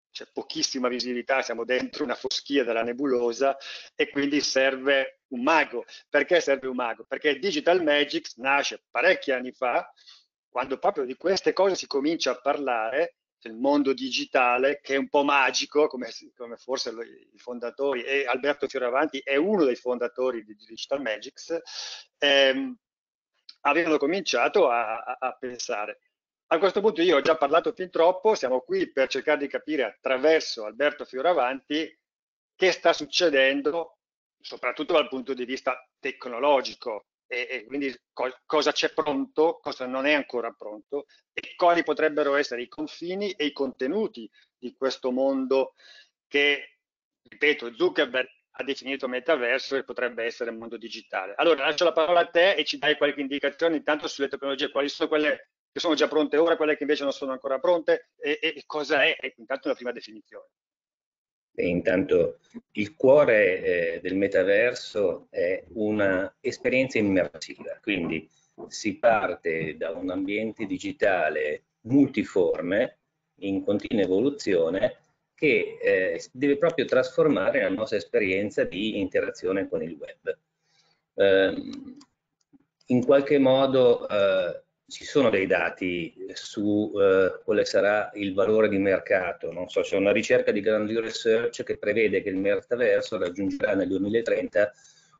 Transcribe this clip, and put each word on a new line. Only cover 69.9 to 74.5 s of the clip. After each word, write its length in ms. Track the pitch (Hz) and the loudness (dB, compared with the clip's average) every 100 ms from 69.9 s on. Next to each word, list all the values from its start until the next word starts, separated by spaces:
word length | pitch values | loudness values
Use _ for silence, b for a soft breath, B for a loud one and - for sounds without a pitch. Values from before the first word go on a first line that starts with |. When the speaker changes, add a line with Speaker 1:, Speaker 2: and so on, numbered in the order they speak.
Speaker 2:
un 200 | 85 90 | -6 -6
ambiente 560 | 92 95 104 110 107 104 | -6 -4 -4 -6 -6 -8
digitale 960 | 92 98 92 104 92 78 76 76 76 _ _ | -6 -8 -2 0 2 0 -2 -4 -6 _ _
multiforme, 1160 | 113 139 135 110 92 98 87 80 82 101 123 - _ _ _ _ | 0 4 4 2 -2 2 2 0 0 0 -2 -6 _ _ _ _
in 240 | 98 95 | -4 -4
continua 400 | 95 104 - 110 | -2 -2 -2 -2
evoluzione, 920 | 92 92 131 143 - | 2 2 0 -2 0